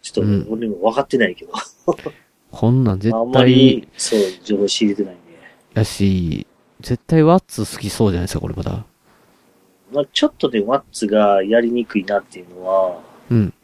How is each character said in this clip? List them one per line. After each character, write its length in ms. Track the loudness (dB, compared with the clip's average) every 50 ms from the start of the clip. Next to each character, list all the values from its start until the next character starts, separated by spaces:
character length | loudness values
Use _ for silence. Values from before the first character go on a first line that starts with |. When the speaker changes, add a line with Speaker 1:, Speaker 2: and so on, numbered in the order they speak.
Speaker 1:
ち 100 | -20 -6
ょ 0 |
っ 20 | -4
と 80 | -2
ね、 140 | 0 0 0
Speaker 2:
う 140 | 0 -2 -4
ん。 40 | -6
Speaker 1:
俺 120 | -6 -4
も 100 | -6 -6
分 180 | -2 -2 0 0
か 80 | 0
っ 40 | -4
て 120 | _ 0 0
な 100 | 0 -2
い 60 | -4
け 100 | -10 -16
ど。 80 | -14 -14 -14 -14 -14 _ _ _ -4 -4 -4
<laughs> 480 | -8 -14 -16 -16 _ _ _ _ _ _
Speaker 2:
こ 200 | -8 -2 0 2
ん 140 | 2 2 2
な 100 | 0 0
ん 40 | 0
絶 140 | -2 -2
対 80 | 0 0
Speaker 1:
あ 20 |
ん 80 | -2 2
ま 140 | 4 4 6
り、 420 | 6 6 6 6 6 4 2 -4 _ _ -10
そ 180 | -6 -2 0
う、 40 | 0 0 0 -4 -12
情 140 | -6 -4 -2
報 100 | 0 0
仕 200 | -2 0 0 0
入 60 | 0
れ 40 | 0
て 60 | -2 -6
な 60 | -8
い 40 | -8
ん 20 |
で。 60 | -20 _ -20 -20 -20 -20 -20 _ _ _ _ _
Speaker 2:
だ 100 | -2 -2
し、 640 | -2 -2 0 0 0 2 0 -2 -4 -4 -6 -8 _ _ _ _ _ _ _
絶 240 | -6 -6 -6 -6 _
対 160 | 2 4 4
ワ 160 | 6 6 4 4
ッ 60 | _
ツ 140 | _ -8 -8
好 60 | -6 -6 -8 -8
き 120 | -8 -8
そ 160 | -2 0 2
う 40 | 2
じ 60 | 2
ゃ 40 | 0
な 20 |
い 20 | -4
で 40 | -4
す 60 | -6
か、 60 | -6
こ 80 | -6 -6
れ 60 | -8
ま 100 | -6 -6
た。 220 | -6 -6 -8 -10 _ _ _ _ _ _ _ _ _ _ _ _ _ _ _ _ _ _ _ _ _
Speaker 1:
ま 80 | -4 -4
あ、 40 | -4 _
ち 140 | _ 0 0
ょ 40 | 0
っ 40 | 0 _
と 100 | -4 -2
ね、 120 | -2 -2
ワ 200 | 0 0 -2 -2
ッ 40 | -4 _
ツ 160 | -8 -6 -4
が 380 | 0 2 2 4 4 2 2 2
や 160 | 2 2 2
り 100 | 2 0
に 140 | -2 -4 -6
く 140 | -4 -4 -6
い 60 | -4
な 160 | -2 -4 -4
っ 40 | -4
て 140 | _ -20 -20
い 40 | -20
う 40 | -20
の 160 | -20 -12 -6
は、 320 | -2 0 0 0 -2 -4 -10 -16 -20 -20 -20 _ -2
Speaker 2:
う 40 | 0
ん。 180 | 0 0 0 -4 _